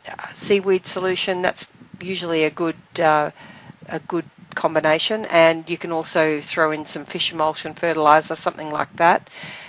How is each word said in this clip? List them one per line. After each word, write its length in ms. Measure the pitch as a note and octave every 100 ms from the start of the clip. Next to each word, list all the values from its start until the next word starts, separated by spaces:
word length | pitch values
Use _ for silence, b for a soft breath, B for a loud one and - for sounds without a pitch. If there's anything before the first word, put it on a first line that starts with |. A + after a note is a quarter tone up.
| -
uh, 260 | - -
seaweed 520 | - - G3+ F#3+ F#3 -
solution. 560 | F#3 F#3 F3+ - F#3
That's 240 | F3+ - - - - -
usually 420 | F3+ F3+ E3+ D#3+
a 80 | D#3
good, 240 | D3+ E3 D#3+ - -
uh, 320 | D#3+ D3+ D3+ - B B B B -
a 120 | D#3+
good 260 | - E3+ D#3 - -
combination, 720 | - D#3+ D#3+ D#3 D#3+ - A3 A3
and 440 | E3 E3 E3 E3
you 80 | E3+
can 140 | E3+
also 480 | E3 D#3+ E3+ D#3 D3+
throw 320 | D3 - D#3
in 140 | D3+ D3
some 180 | D#3
fish 300 | C#3+ F3 -
emulsion 400 | E3 D#3 D3+ D#3+
fertilizer, 600 | D#3 E3+ D#3 D3+ D#3 - D#3+
something 360 | F3 - D3+
like 240 | D3+ D3 -
that. 340 | E3+ F3+ - B B B